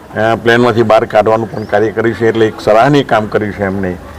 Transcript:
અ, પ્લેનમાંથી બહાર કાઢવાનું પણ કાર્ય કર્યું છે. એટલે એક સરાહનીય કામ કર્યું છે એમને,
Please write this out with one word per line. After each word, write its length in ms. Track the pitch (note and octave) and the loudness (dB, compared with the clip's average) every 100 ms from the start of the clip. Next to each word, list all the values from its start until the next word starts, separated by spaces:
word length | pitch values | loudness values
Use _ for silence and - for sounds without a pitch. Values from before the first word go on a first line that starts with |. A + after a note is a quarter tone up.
| - G#2+ | -10 -2
અ, 200 | A2 A2 | 0 0
પ્લેનમાંથી 480 | A2+ A#2 A#2+ A2+ | 2 2 2 2
બહાર 220 | A2 A2 A2+ | 2 2 2
કાઢવાનું 460 | G#2+ G#2 A2 A2 | 0 2 0 -2
પણ 120 | G#2+ | -8
કાર્ય 280 | G#2 G#2 G#2+ | -4 -2 -2
કર્યું 240 | G#2 A2+ A2 | -2 -2 0
છે. 120 | A2+ | 0
એટલે 200 | A2+ G#2+ | 2 0
એક 140 | - | 0
સરાહનીય 420 | - G#2+ C3+ C#3+ | 0 4 4 2
કામ 220 | B2 A2+ G#2+ | 2 -2 0
કર્યું 280 | G#2 G#2 | -4 -4
છે 100 | F#2+ | -4
એમને, 340 | G2 G2 F#2 F2 - | -4 -4 -6 -8 -14